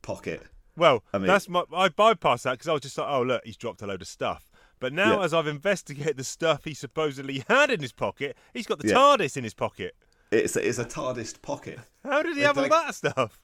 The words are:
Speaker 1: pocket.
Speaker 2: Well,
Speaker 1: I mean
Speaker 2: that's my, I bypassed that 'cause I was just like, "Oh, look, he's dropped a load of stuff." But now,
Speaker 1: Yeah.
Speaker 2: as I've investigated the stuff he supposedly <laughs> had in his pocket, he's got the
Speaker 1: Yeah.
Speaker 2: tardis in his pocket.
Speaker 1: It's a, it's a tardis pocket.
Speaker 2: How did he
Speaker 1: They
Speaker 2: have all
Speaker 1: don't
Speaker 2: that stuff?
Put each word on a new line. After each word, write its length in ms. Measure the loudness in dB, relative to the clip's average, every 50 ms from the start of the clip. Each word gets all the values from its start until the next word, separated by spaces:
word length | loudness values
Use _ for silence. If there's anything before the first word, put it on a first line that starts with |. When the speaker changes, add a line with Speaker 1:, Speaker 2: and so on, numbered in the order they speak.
Speaker 1:
pocket. 400 | -8 -10 -10 -8 -6 -8 -8 -10 -12 -20 -20 -20 _ _ _
Speaker 2:
Well, 280 | 4 4 4 4 4 _ _ -4
Speaker 1:
I 60 | 0
mean 80 | 4
Speaker 2:
that's 200 | 4 4 4 2
my, 160 | 0 -4 -4 -4 _ 0
I 140 | 0 0 0
bypassed 520 | 4 4 4 4 4 4 2 2 2 2 0
that 140 | -4 -4
'cause 100 | -4 -2
I 60 | -2 -2
was 80 | -2
just 160 | -4 -8 -8
like, 100 | -6 -4
"Oh, 140 | -2 0 0
look, 240 | 0 0 0 -2 -2
he's 120 | -8 -16
dropped 260 | _ -10 -10 -10 -8 -10
a 20 |
load 140 | -10 -8 -8
of 60 | -10
stuff." 420 | -16 -10 _ -4 -4 -4 -6 _ _ _ _ _ _ _ _
But 120 | -8 -6
now, 280 | -2 0 2 2 2 2
Speaker 1:
Yeah. 60 | 0
Speaker 2:
as 80 | 0 0
I've 100 | 0 0
investigated 720 | 0 -6 -2 -2 -2 -2 -2 -4 -14 -12 -4 -4 -4 -4
the 60 | -4 -8
stuff 400 | -10 -6 _ 2 2 2 0 -2
he 100 | -12 -12
supposedly 720 | -10 -14 -8 _ -2 -2 -2 -2 -6 -10 -8 -8 -8 0
<laughs> 20 |
had 220 | 2 4 4 6 4
in 120 | 2 -2
his 100 | -4 -8
pocket, 440 | -6 -4 -4 -4 -4 -4 -8 -8 -8 _ _ _
he's 140 | _ -10 -4
got 140 | -4 -6 -2
the 80 | 2
Speaker 1:
Yeah. 80 | 2 6
Speaker 2:
tardis 420 | 6 8 6 6 4 2 -4 -4
in 60 | -6 -8
his 100 | -8 -6
pocket. 400 | -6 -6 -6 _ -8 -10 -10 -10 _ _ _ _ _ _ _
Speaker 1:
It's 240 | 2 2 2 2 0
a, 120 | 0 0
it's 120 | 0 -2 -2
a 60 | -6
tardis 540 | -6 -8 -6 -6 -6 -6 -6 -8 -12 -14 -16
pocket. 380 | -10 -10 -10 -10 -10 -16 -16 -16 -20 _ _ _ _
Speaker 2:
How 200 | -2 0 0 0
did 100 | 0 -2
he 60 | 2
Speaker 1:
They 60 | 2
Speaker 2:
have 100 | 2 2
all 60 | 2 2
Speaker 1:
don't 40 | 4
Speaker 2:
that 240 | 2 2 2 -2 -8
stuff? 440 | -4 -4 -2 0 0 -2 -2 _ _